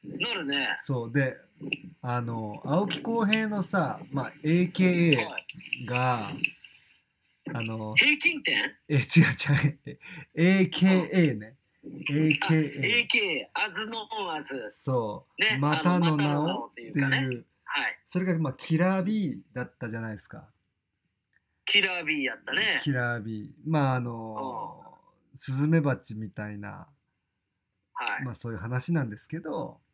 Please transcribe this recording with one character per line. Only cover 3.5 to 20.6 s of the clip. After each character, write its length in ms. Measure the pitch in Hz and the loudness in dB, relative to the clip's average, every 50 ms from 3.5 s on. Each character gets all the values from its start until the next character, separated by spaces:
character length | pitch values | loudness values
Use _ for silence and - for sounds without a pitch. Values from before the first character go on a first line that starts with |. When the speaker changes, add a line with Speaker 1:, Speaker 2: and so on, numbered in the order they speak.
| 214 202 | -2 -2
Speaker 2:
さ、 380 | 180 - - 190 156 - - - - - | -2 0 0 0 0 0 -2 -6 -10 -6
ま 160 | 135 139 127 | -4 -4 -4
あ、 60 | - - - | -4 -10 -4
エ 200 | - 151 165 175 | 2 4 4 4
ー 100 | 180 175 | 4 2
ケ 120 | - - 185 | 2 4 4
ー 280 | 180 180 170 170 165 147 | 4 6 6 6 6 6
エ 40 | 120 | 4
ー 60 | - | 2
Speaker 1:
は 140 | - - - | -2 -6 -10
い。 480 | - - - - - - - 127 127 | -12 -12 -18 -18 -8 -8 -8 -8 -6
Speaker 2:
が、 440 | - 123 123 127 127 123 117 104 98 95 98 - - - _ _ - _ _ _ _ _ _ _ _ _ _ _ _ _ _ _ - 160 | -4 -2 0 2 2 0 0 -2 -6 -4 -4 -4 -6 -6 _ _ -20 _ _ _ _ _ _ _ _ _ _ _ _ _ _ _ -10 -8
あ 80 | 117 | -6
の、 320 | 113 113 113 113 110 107 107 | -6 -6 -8 -8 -8 -2 0
Speaker 1:
平 200 | - - 285 302 285 | 2 2 2 2 2
均 240 | - 349 330 302 | 0 -2 -2 -2
点？ 320 | - - - - - - - _ _ - | -2 -2 0 0 -2 -4 -8 _ _ 0
Speaker 2:
え、 80 | 151 | 0
違 20 | 139 | 2
う 40 | |
違 680 | 120 - - 165 - - - - - 147 143 - - 143 | 2 6 6 6 6 6 4 -2 0 2 2 4 4 2
う。 100 | - - _ | 0 -2 _
え、 120 | - - _ - - 180 170 - _ _ | -16 -16 _ -16 -18 -16 -16 -16 _ _
エ 260 | 143 165 180 190 190 | 2 4 4 6 6
ー 80 | 185 180 | 4 2
ケ 160 | - - 180 | 4 4 6
ー 220 | 190 190 185 170 - | 6 6 6 4 2
エ 200 | - 185 170 147 | 4 4 4 4
ー 60 | 120 104 | 2 -2
ね。 180 | 107 110 127 _ _ _ _ _ - | -8 -12 -18 _ _ _ _ _ -18
Speaker 1:
う 40 | - | -16
ん。 280 | - - - - 143 | -14 -10 -6 -2 2
Speaker 2:
エ 120 | 151 156 156 | 4 4 4
ー 120 | 151 - | 4 2
ケ 140 | - - 165 | 4 4 4
ー 40 | 160 | 4
エ 220 | 156 139 - 139 | 4 2 -2 -2
ー。 0 | |
Speaker 1:
あ、 40 | - | 0
エ 20 | 190 233 240 | 2 2 2
ー 60 | 233 - | 2 2
ケ 420 | - 233 208 190 160 131 - - _ | 0 0 2 0 -2 -4 -4 -6 _
ー、 60 | - | -4
ア 100 | 202 208 | -4 -4
ズ 140 | 170 196 220 | -4 -6 -6
ノ 180 | 214 233 226 214 | -6 -6 -8 -8
ン 280 | - 226 214 196 175 160 | -8 -6 -6 -4 -4 -4
ア 80 | 151 147 | -6 -6
ズ。 240 | - 139 131 113 104 | -8 -8 -8 -8 -10
Speaker 2:
そ 560 | - - - 139 131 123 113 107 104 - - _ _ - | -12 -8 -4 0 0 0 0 -2 -6 -10 -14 _ _ 0
う。 20 | |
Speaker 1:
ね、 140 | 196 220 220 139 | 0 0 2 2
Speaker 2:
ま 200 | 139 147 151 147 | 2 2 2 2
た 200 | - 175 180 175 | 4 4 4 4
の 20 | |
名 120 | 170 165 | 4 4
を 20 | 156 | 4
Speaker 1:
あ 20 | |
の、 0 | |
ま 60 | 147 | 4
た 120 | 147 147 147 | 2 2 2
の 120 | 147 151 | 2 0
名 120 | 170 190 208 | 0 -2 -4
を 80 | - | -6
っ 80 | - _ | -10 _
て 80 | - | -16
い 80 | - - | -14 -4
う 40 | - | 0
か 140 | 147 139 135 | 0 2 2
ね。 80 | 135 | 2
Speaker 2:
っ 40 | 135 | 2
て 40 | 135 | 0
い 120 | 131 123 117 | -2 -4 -6
う。 60 | - _ _ _ _ | -10 _ _ _ _
Speaker 1:
は 240 | - - 135 123 110 | -6 -4 -4 -4 -4
い。 100 | - _ _ _ | -6 _ _ _
Speaker 2:
そ 120 | - 180 | -4 -2
れ 60 | 185 | 0
が、 120 | 185 175 165 | 2 2 2
ま 120 | 160 135 | 0 -2
あ、 20 | |
キ 260 | 131 - - - 160 160 | -2 -6 -2 0 2 4
ラ 220 | 175 185 190 190 | 4 4 2 2
ー 20 | |
B 400 | 180 190 220 220 196 151 117 98 - _ _ | 0 0 0 0 -2 -2 -4 -6 -12 _ _
だ 80 | 127 | -8
っ 100 | 123 - _ _ | -8 -8 _ _
た 120 | 127 113 | -8 -8
じ 60 | 110 | -6
ゃ 40 | 117 | -6
な 80 | 110 110 | -6 -6
い 40 | |
で 60 | 107 95 | -8 -10
す 100 | - - | -12 -16
か。 200 | - - - - _ _ | -18 -18 -18 -20 _ _